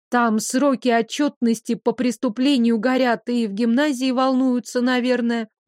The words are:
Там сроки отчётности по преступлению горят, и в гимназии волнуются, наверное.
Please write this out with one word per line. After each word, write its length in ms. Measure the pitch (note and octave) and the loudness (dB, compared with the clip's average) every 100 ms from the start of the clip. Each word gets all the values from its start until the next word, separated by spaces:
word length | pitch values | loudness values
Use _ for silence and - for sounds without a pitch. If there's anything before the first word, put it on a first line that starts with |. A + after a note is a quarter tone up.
| - | -4
Там 300 | B3 A#3 G#3+ | 0 0 0
сроки 500 | - C4 C#4+ C4 B3 | -2 0 2 0 2
отчётности 840 | A#3 A3+ - D4 - A#3 A3+ - | 0 0 -2 -2 0 -2 -2 -4
по 180 | G#3+ - | -4 -2
преступлению 840 | A3+ B3 A3+ B3+ G#3+ C4 C#4 A#3 A#3 | -2 -2 -2 -4 0 0 2 2 2
горят, 500 | B3 B3+ B3+ A3+ - | 0 0 0 0 -2
и 180 | B3 A3+ | -2 -2
в 60 | |
гимназии 600 | G3 A#3 A#3 D4+ B3 C4 | -2 0 2 0 0 -2
волнуются, 680 | B3 C4 B3+ C4 B3 - B3+ | 0 0 2 0 -2 -2 -2
наверное. 680 | B3 B3+ B3 B3 A#3 A#3 A3 _ | 0 0 0 0 0 -2 -6 _